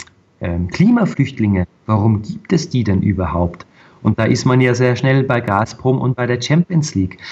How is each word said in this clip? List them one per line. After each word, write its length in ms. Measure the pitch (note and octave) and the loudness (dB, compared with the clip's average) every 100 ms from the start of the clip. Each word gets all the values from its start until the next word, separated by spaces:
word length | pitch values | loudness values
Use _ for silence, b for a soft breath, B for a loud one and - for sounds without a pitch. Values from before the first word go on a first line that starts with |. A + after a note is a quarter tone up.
| - _ _ _ | -20 _ _ _
ähm, 280 | F2+ E2+ F2+ | -6 -4 -4
Klimaflüchtlinge, 1000 | - G3+ A#3+ G3+ - C3 - G#2+ G2 F2 _ - | 2 2 4 2 0 -2 0 0 0 -2 _ -2
warum 360 | G#2+ A2 G#2 | 2 2 2
gibt 300 | - - - | -2 -10 -2
es 160 | E3+ - | -2 0
die 160 | C3 | -2
denn 180 | G#2 F#2 | 0 0
überhaupt? 640 | G2+ F#2 E2+ E2 F2 - - b b b | 0 0 -2 -2 -4 -6 -18 b b b
Und 160 | G#2+ G#2+ | -2 0
da 60 | |
ist 220 | A2+ A2+ C3+ | 0 0 2
man 160 | B2+ | 2
ja 100 | B2+ | 2
sehr 240 | A#2+ B2+ A#2+ | 2 0 2
schnell 260 | C3+ C3+ | 2 2
bei 180 | C3+ A#2+ | 2 -2
Gazprom 580 | A#2 G2 A2+ - C3 C3 | 0 -2 -2 -2 -2 0
und 160 | B2+ B2+ | -2 -2
bei 100 | A#2+ | -2
der 140 | A#2+ | -2
Champions 540 | A#2+ D#3 F3 E3+ D3+ | 0 0 2 0 0
League. 240 | G2 F#2 - B | -2 -4 -6 B